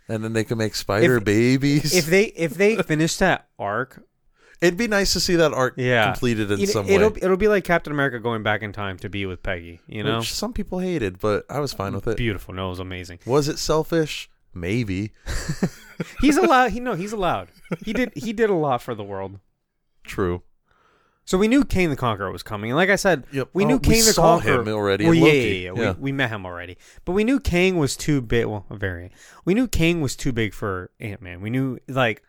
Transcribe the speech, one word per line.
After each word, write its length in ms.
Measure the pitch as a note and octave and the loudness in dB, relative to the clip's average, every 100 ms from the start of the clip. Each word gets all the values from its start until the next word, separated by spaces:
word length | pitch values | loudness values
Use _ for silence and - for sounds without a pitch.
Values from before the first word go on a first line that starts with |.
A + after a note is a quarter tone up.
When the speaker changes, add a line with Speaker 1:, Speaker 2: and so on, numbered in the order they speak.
| - | -8
Speaker 1:
And 160 | A2 | -6
then 100 | A2 | -2
they 100 | A2+ | -2
can 160 | G#2+ A2+ | -2 -2
make 160 | G#2+ - | -2 -2
spider 420 | - G#2 D#3+ A#2+ | -2 2 4 4
Speaker 2:
if, 60 | |
Speaker 1:
babies? 720 | G#2 G#2 B2 C3 C#3+ D3 C#3 F3+ | 4 4 4 4 2 2 2 0
Speaker 2:
if 100 | D3+ | 4
they, 200 | F#3+ A3 | 2 2
if 280 | - E3 | -2 -6
they 220 | E3 G3+ G#3+ | 2 2 2
Speaker 1:
<laughs> 80 | |
Speaker 2:
finish 320 | - D#3 E3 - | 0 0 0 0
that 320 | F#3 C3+ - - | 0 0 -4 -8
arc 460 | G2+ A2 C3 - _ _ _ _ _ - | -4 -4 -6 -12 _ _ _ _ _ 0
Speaker 1:
It'd 160 | F3 F3 | 2 2
be 100 | A#3 | 0
nice 240 | G3+ F#3+ | 2 2
to 60 | F3+ | 0
see 160 | - E3 | 2 4
that 160 | D#3 | 4
arc 200 | B2+ B2+ C3 | 2 0 0
Speaker 2:
Yeah. 340 | B2+ A#2+ G#2 | 2 4 2
Speaker 1:
completed 400 | F2+ B2 G#2+ G#2 | 2 0 0 0
in 80 | G2+ | 0
Speaker 2:
It, 100 | G3+ | 0
Speaker 1:
some 180 | D#3 G2+ | 0 2
Speaker 2:
it'll, 220 | G3 G#3+ | 4 4
Speaker 1:
way. 100 | G#3 | 2
Speaker 2:
it'll 120 | F#3 F#3 | 0 2
be 100 | G#3+ | 2
like 160 | G3+ | 2
Captain 280 | F3+ E3+ D#3+ | 0 -2 0
America 280 | D3 C#3 A#2+ | -2 -2 -2
going 240 | A#2 A2+ | -4 -2
back 180 | G#2+ G#2 | 0 -2
in 120 | G#2+ | -4
time 240 | G2+ G2+ F#2 | -8 -8 -8
to 100 | G2+ | -8
be 160 | G2+ F#2+ | -6 -6
with 160 | F2+ | -6
Peggy, 380 | G#2 F2+ E2+ E2+ - | -6 -6 -10 -20 -12
you 160 | G#2 | -4
know? 160 | G#2+ A2+ | -2 -2
Speaker 1:
Which 120 | A2+ - | -4 -6
some 180 | G#3+ | -6
people 240 | A3+ G3 F3+ | -6 -6 -4
hated, 400 | F#3 E3 G2 F2+ | -4 -2 -4 -2
but 300 | G#2+ G2+ - | -2 -2 -2
I 100 | C#3 | -6
was 120 | C#3 | -6
fine 200 | - G2 G2 | -6 -6 -4
with 100 | A#2+ | -4
it. 100 | G#2 | -2
Speaker 2:
Beautiful. 360 | A#2 F2+ - | -2 -4 -8
No, 140 | F#2 F#2+ | -8 -8
it 20 | |
was 100 | F#2 | -8
amazing. 400 | F#2 F2+ F2+ F2 A2+ | -10 -10 -12 -12 -2
Speaker 1:
Was 220 | C#3+ C#3+ | 0 0
it 100 | - | -4
selfish? 720 | - D#3 D3+ E3 D#3 - - _ _ | -2 -2 0 -2 -2 -6 -14 _ _
Maybe. 600 | F#2 E2+ A#2 G#2+ F#2 A2 - - - - C#3 E3+ | -10 -4 -2 -2 -4 -6 -10 -6 -6 -4 -4 -4
<laughs> 560 | - - - - - | -6 -20 -14 -12 2
Speaker 2:
He's 160 | C4+ D4 | 4 4
allowed. 340 | E4+ B3+ B3 | 4 4 4
He, 80 | A3+ | 0
no, 140 | B3 | -4
he's 180 | E3 G#3 | -4 -6
allowed. 380 | A3 F3 G#2+ F2+ _ - E3+ | -2 -2 -2 -6 _ -10 -8
He 80 | - | -4
did, 180 | A3 B3 - | -2 -4 -4
he 180 | G#3+ | -8
did 160 | G#3+ A3 | 0 2
a 40 | F3 | 2
lot 260 | D3 A#2+ | 0 -2
for 100 | - A2 | -4 -8
the 80 | |
world. 360 | G2+ G2 F#2+ G2 _ _ _ _ _ _ | -8 -8 -8 -12 _ _ _ _ _ _
Speaker 1:
True. 380 | - - F2+ F2 - _ _ _ _ _ _ _ - | -10 -2 -2 -2 -8 _ _ _ _ _ _ _ -2
Speaker 2:
So 120 | F#3 | 2
we 100 | G#3+ | 4
knew 160 | C#4 | 4
Kang 260 | - F#3+ E3+ | 4 2 0
the 60 | C3 | 0
Conqueror 360 | A#2+ G2+ F#2+ | -2 -2 -6
was 100 | F#2 | -8
coming. 260 | - G#2 A2+ | -10 -8 -2
And 60 | C#3+ | 0
like 120 | F#3 | 2
I 60 | F#3+ | 2
said, 300 | G3 D3 - | 2 0 -2
Speaker 1:
Yep. 180 | C3+ B2 | -8 -4
Speaker 2:
we 120 | - - | 0 2
Speaker 1:
Oh, 20 | |
Speaker 2:
knew 80 | C4 | 4
Speaker 1:
we 20 | |
Speaker 2:
Kang 240 | - A3 A3 | 4 6 4
the 80 | |
Speaker 1:
saw 220 | F3+ E3 E3+ | 6 4 4
Speaker 2:
Conqueror. 220 | G#2+ B2+ | 2 0
Speaker 1:
him 60 | G#2+ | 0
already 340 | G#2+ G2+ G2 E3 | 0 2 2 4
Speaker 2:
Well, 80 | |
Speaker 1:
in 60 | E3 | 6
Speaker 2:
yeah, 60 | D#3 | 6
Speaker 1:
Loki. 120 | D3 | 6
Speaker 2:
yeah, 340 | A2 F#2+ F2+ | 2 -2 -4
yeah. 80 | F#2+ | -2
Speaker 1:
Yeah. 80 | G#2+ | -2
Speaker 2:
We, 60 | F2+ | -2
we 80 | C3+ | -4
met 180 | C#3 B2 | -4 -4
him 160 | A2 F#2 | -4 -10
already. 320 | F2 F2 F2+ - - - | -12 -14 -16 -20 -12 -2
But 60 | |
we 100 | F#3+ | 0
knew 160 | A3 C#4 | 2 2
Kang 380 | - F3 F#3 F3+ | 2 2 2 2
was 180 | C3+ - | 0 -2
too 240 | - C#3+ | -2 -2
big. 240 | A#2 A#2 A2 | 0 0 0
Well, 200 | G#2 - | -6 -10
a 80 | G2+ | -8
variant. 340 | G2 E2+ F2+ - - - E3 | -6 -6 -12 -20 -20 -6 0
We 80 | G#3+ | 0
knew 120 | B3+ | 2
Kang 340 | - E3 F3 | 2 2 2
was 140 | C3+ - | -2 -2
too 160 | C#3+ | -4
big 220 | A#2 G#2+ | -2 -4
for 360 | - G#2+ F#2 F#2 _ | -4 -6 -6 -10 _
Ant-Man. 420 | A2+ G2 F2+ F2 | -12 -12 -14 -12
We 80 | G#2+ | -6
knew, 260 | B2+ C3+ A#2 - | -4 -4 -6 -6
like, 360 | C3 A#2 G#2+ | 0 0 -2